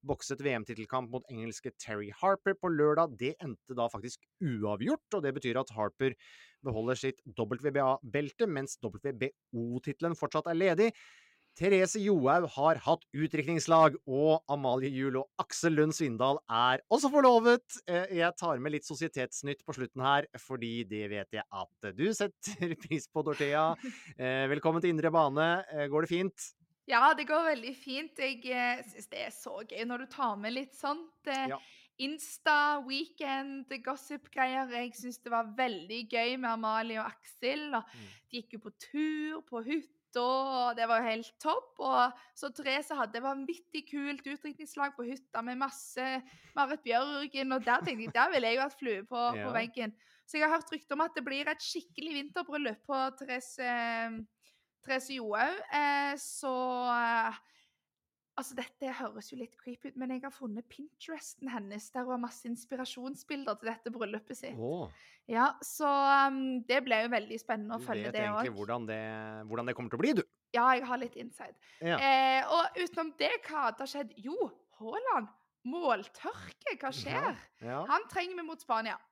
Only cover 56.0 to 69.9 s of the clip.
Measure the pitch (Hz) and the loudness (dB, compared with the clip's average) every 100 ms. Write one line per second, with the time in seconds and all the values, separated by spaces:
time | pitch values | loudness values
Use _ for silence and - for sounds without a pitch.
56 | 285 285 - - 277 254 254 247 247 240 | 0 -4 -8 -6 -2 0 0 0 0 2
57 | 233 233 226 220 _ _ _ _ _ _ | 4 2 2 -4 _ _ _ _ _ _
58 | _ _ _ - 262 269 247 _ 269 247 | _ _ _ -10 -8 -8 -10 _ -8 -6
59 | 247 214 208 262 240 _ - 247 277 254 | -8 -8 -14 -12 -12 _ -14 -12 -12 -8
60 | 254 254 269 - 254 208 240 - 302 _ | -6 -6 -8 -10 -8 -8 -10 -16 -18 _
61 | - 311 - - 262 240 196 208 - 262 | -12 -12 -12 -12 -8 -8 -8 -10 -10 -8
62 | 247 254 240 - 240 233 - 254 254 - | -4 -4 -4 -8 -10 -10 -8 -8 -6 -8
63 | 254 285 - 285 269 208 226 226 - 233 | -10 -10 -8 -6 -4 -4 -6 -8 -10 -6
64 | 208 214 - 262 - 117 117 175 110 - | -6 -6 -10 -12 -10 -6 -4 -4 -6 -12
65 | - - - 226 262 - - - 294 277 | -20 -20 -4 2 2 0 -12 -2 2 4
66 | 277 277 277 269 262 254 233 262 254 220 | 6 6 4 2 -2 -4 2 2 4 2
67 | 233 240 214 226 - 220 208 226 247 208 | 2 0 -2 -8 -4 -4 -4 -6 -4 -4
68 | 120 214 208 208 135 101 104 120 110 110 | -2 -2 -2 0 -2 -4 -4 -4 -2 -4
69 | 110 110 110 110 107 117 120 123 120 | -6 -8 -8 -10 -6 -4 -4 -4 -4